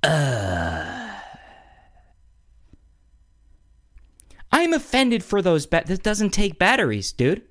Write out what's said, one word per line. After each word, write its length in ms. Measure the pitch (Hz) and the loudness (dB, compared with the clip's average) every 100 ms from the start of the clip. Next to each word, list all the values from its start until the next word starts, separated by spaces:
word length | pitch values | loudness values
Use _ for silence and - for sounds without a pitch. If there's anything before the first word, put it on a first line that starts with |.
Uh. 1120 | - 156 139 120 98 87 85 82 - - 226 - - - - - - _ _ _ _ _ _ _ _ _ _ - _ _ _ _ _ _ _ _ _ _ _ - - _ _ - - | 2 2 0 -2 -2 -2 -4 -6 -8 -10 -12 -14 -16 -20 -20 -20 -20 _ _ _ _ _ _ _ _ _ _ -20 _ _ _ _ _ _ _ _ _ _ _ -20 -20 _ _ -20 -2
I'm 220 | 302 339 | 2 2
offended 500 | 320 - 254 262 233 | 0 0 0 2 0
for 160 | - 202 | 0 0
those 240 | 180 160 | 2 2
ba-, 200 | 143 165 151 | 2 -2 0
that 160 | 185 | -2
doesn't 320 | 214 208 208 | -2 0 0
take 240 | - 202 156 | 2 0 2
batteries, 520 | 185 254 165 104 95 | 2 2 0 -2 -6
dude. 300 | - 123 214 - | 0 0 0 -6